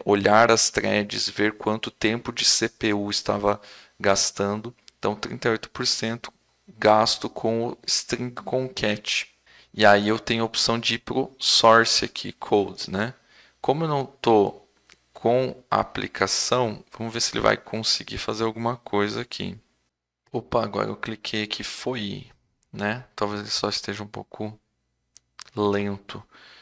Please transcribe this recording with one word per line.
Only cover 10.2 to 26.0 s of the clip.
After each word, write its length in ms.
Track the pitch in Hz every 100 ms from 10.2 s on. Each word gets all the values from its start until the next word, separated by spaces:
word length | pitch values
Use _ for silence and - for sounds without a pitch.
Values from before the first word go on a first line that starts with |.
| - 117
a 20 | 113
opção 320 | - - 117
de 160 | 113
ir 60 | 113
pro 360 | - 127 135 -
source 640 | - - 113 113 113 - 104
aqui, 260 | - -
code, 580 | - - 104 95 - -
né? 240 | 95 113 - _ _ _ _
Como 240 | - 143
eu 40 | 165
não 180 | 147 131
tô 560 | - - 110 98 - _ _ _ _ _
com 520 | - 120 123 127 - _
a 80 | 104
aplicação, 1080 | 107 - 101 - 95 - - 127 120 107 - -
vamos 160 | 113
ver 80 | 113
se 140 | -
ele 80 | -
vai 160 | 110 107
conseguir 600 | - 110 107 - - 104
fazer 240 | - 110
alguma 340 | 113 110 117 123
coisa 440 | - 101 104 110
aqui. 360 | 120 - 98 110 _ _ _ _ _ _ _
Opa, 320 | 120 - 120
agora 260 | 107 101 104
eu 60 | 104
cliquei 480 | - 110 - 110
aqui, 200 | 104 -
foi, 640 | 110 - 127 127 101 98 101 _ _ _ _
né? 320 | 95 104 120 - -
Talvez 260 | 104 104
ele 80 | 107
só 200 | - 107
esteja 340 | - - 101
um 40 | 104
pouco 480 | - - - 107 107 _ _ _ _ _ _ _ - - 107
lento. 680 | 104 101 101 98